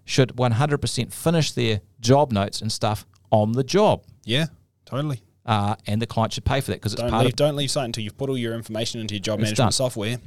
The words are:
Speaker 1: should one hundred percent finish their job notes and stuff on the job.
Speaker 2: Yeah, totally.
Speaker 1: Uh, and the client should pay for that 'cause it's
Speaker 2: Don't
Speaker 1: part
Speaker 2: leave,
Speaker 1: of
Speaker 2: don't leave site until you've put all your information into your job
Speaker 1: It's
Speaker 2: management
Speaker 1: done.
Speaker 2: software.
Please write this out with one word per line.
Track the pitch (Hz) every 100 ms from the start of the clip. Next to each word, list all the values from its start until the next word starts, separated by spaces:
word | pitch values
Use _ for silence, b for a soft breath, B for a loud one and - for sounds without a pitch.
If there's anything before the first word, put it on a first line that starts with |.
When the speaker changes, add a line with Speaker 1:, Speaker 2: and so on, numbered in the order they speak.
Speaker 1:
should | - - 123 -
one | 127
hundred | 113 139 143
percent | 120 - -
finish | - 165 165 143
their | - 117 104 - _
job | 113 139 147
notes | 101 101 -
and | 110
stuff | - 110 107 - _ _
on | 110 107
the | 120
job. | 131 185 208 101 - -
Speaker 2:
Yeah, | - 127 160 - _ _ _
totally. | 127 151 127 - _
Speaker 1:
Uh, | - 107 101 110 -
and | 107
the | 117
client | - 110
should | -
pay | - 135
for | -
that | 101
'cause | 107
it's | 113
Speaker 2:
Don't | 120
Speaker 1:
part | 113
Speaker 2:
leave, | 131
Speaker 1:
of | 117
Speaker 2:
don't | 147 143
leave | 135
site | 151 120
until | 123
you've | 107 -
put | 135
all | 131
your | 117
information | 113 107 110 113 120
into | 110
your | 104
job | 101 104
Speaker 1:
It's | 107
Speaker 2:
management | 107
Speaker 1:
done. | 113
Speaker 2:
software. | - 127 117 104 120